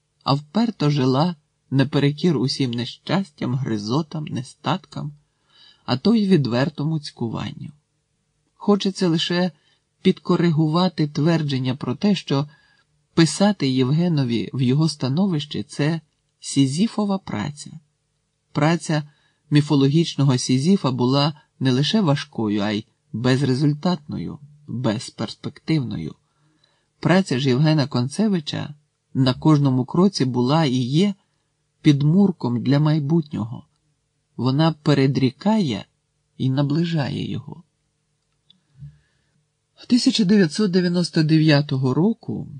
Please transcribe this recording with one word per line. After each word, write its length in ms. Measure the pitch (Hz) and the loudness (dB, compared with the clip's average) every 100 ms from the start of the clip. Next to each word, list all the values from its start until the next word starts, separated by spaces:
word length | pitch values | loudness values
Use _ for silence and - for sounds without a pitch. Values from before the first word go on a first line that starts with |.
| _ _ | _ _
а 100 | - | -4
вперто 560 | 139 - 208 233 - 147 | -4 -2 -2 -2 0 0
жила 460 | 147 131 131 175 170 _ _ - | 2 2 2 0 -4 _ _ -4
наперекір 640 | 135 139 143 143 147 185 139 | -2 0 0 0 2 0 0
усім 340 | 127 - 131 | 0 -2 -4
нещастям, 840 | 120 113 - - 190 196 - 127 | -4 -8 -10 -4 -4 -4 -8 -4
гризотам, 720 | 127 123 110 104 139 156 156 | -4 -2 -4 -2 -4 -4 -8
нестаткам, 880 | 151 - 127 - - 175 - - 147 - _ _ _ _ - _ | -8 -10 -10 -8 -4 -4 -6 -12 -12 -14 _ _ _ _ -20 _
а 120 | - 123 | -6 -2
то 180 | 196 | 2
й 140 | 226 196 | 2 4
відвертому 720 | 180 120 120 160 - 151 156 | 2 2 0 -2 -2 -4 -4
цькуванню. 720 | - - 117 104 - - - - _ _ _ _ _ _ _ | -6 -8 -8 -6 -10 -12 -18 -20 _ _ _ _ _ _ _
Хочеться 540 | _ - 202 202 - 185 | _ 0 0 0 -2 0
лише 420 | 165 - 175 185 - _ _ _ _ | 0 0 -2 -2 -6 _ _ _ _
підкоригувати 1040 | 190 - - 170 170 151 156 165 185 - 151 | 0 0 0 2 2 2 2 2 0 0 -4
твердження 680 | 147 156 165 147 131 131 | 0 0 0 0 -2 -4
про 200 | 127 - | -4 -6
те, 200 | 127 202 | -2 0
що 340 | 190 - 139 147 _ _ _ _ _ _ | 0 0 -2 -4 _ _ _ _ _ _
писати 540 | - 165 - 202 202 135 | 2 2 2 0 2 0
Євгенові 840 | 131 127 156 175 151 123 113 98 | 0 2 2 2 0 0 -2 -4
в 80 | 131 | -2
його 260 | 127 139 160 | 0 2 0
становищі — 720 | - 127 147 202 156 147 - 101 | -2 -4 -2 -2 -2 -6 -10 -8
це 320 | - 147 165 - _ _ _ | -4 -2 -4 -8 _ _ _
сізіфова 800 | - 143 135 147 226 - 208 196 | -4 0 2 0 -2 -2 -2 -4
праця. 600 | - 104 101 - - - _ _ _ _ _ _ _ | -6 -6 -6 -10 -16 -20 _ _ _ _ _ _ _
Праця 500 | 151 151 170 - 151 147 _ _ _ - | 0 0 0 -2 -6 -6 _ _ _ 0
міфологічного 880 | 147 147 143 135 160 165 - 139 127 | 0 2 2 2 2 0 0 2 2
Сізіфа 520 | - 131 160 196 135 | 0 0 2 2 0
була 500 | 123 123 139 147 151 _ - | 0 0 2 0 -4 _ -4
не 120 | 131 | 0
лише 280 | 127 147 220 | 0 2 0
важкою, 600 | 170 147 - - 107 104 | 2 0 -4 -4 -2 -2
а 100 | 101 | -2
й 140 | 110 - _ _ | -4 -8 _ _
безрезультатною, 1300 | 110 127 131 135 131 151 147 180 - - 87 87 87 - - - | -4 0 0 0 0 0 0 -2 -4 -8 -12 -10 -14 -18 -20 -12
безперспективною. 1500 | 117 123 107 - - 113 - 113 - - 160 117 98 78 - _ _ _ _ _ _ _ _ | -6 -4 -4 -8 -10 -10 -10 -14 -10 -4 -2 -2 -8 -10 -14 _ _ _ _ _ _ _ _
Праця 380 | - 185 190 127 | 2 2 2 0
ж 100 | 139 | 2
Євгена 380 | 123 156 156 127 | 4 4 2 0
Концевича 880 | 123 131 - 220 185 147 104 101 - _ _ _ | -2 -2 -2 0 0 -4 -8 -10 -14 _ _ _
на 200 | 127 127 | 0 0
кожному 500 | 123 156 147 143 127 | 2 4 4 4 0
кроці 400 | 120 170 196 - | 0 2 2 2
була 400 | 135 120 123 156 | -2 0 2 2
і 100 | 151 | 2
є 400 | 127 123 151 202 190 _ _ _ _ _ _ | 0 0 2 0 -2 _ _ _ _ _ _
підмурком 800 | 156 139 147 185 196 - 123 120 | 2 4 4 4 2 0 -4 -2
для 180 | 120 143 | 0 2
майбутнього. 840 | 151 156 139 165 151 101 110 117 - _ _ _ _ _ _ - | 2 0 0 0 -2 -6 -8 -12 -18 _ _ _ _ _ _ -6
Вона 380 | 123 139 165 160 | -2 0 0 0
передрікає 1000 | 156 143 135 131 131 - 202 220 156 101 - _ _ _ _ - | 0 2 2 2 0 0 0 0 0 -4 -8 _ _ _ _ -6
і 140 | 131 | -2
наближає 800 | 131 143 151 170 160 127 107 - | 0 0 0 -2 -2 -4 -6 -6
його. 320 | 101 147 156 - _ _ _ _ _ _ _ _ _ _ 135 143 - _ _ _ _ _ _ _ _ - | -8 -12 -18 -20 _ _ _ _ _ _ _ _ _ _ -20 -20 -20 _ _ _ _ _ _ _ _ 0
Тисяча 380 | 240 262 - | 2 2 2
дев'ятсот 460 | 185 208 170 175 214 | 4 4 4 2 0
дев'яносто 520 | 180 180 175 170 165 | 2 2 0 0 0
дев'ятого 720 | 156 160 156 143 147 131 131 | 2 4 4 4 2 -2 0
року 540 | 135 202 220 - 101 - | 0 0 -2 -8 -10 -10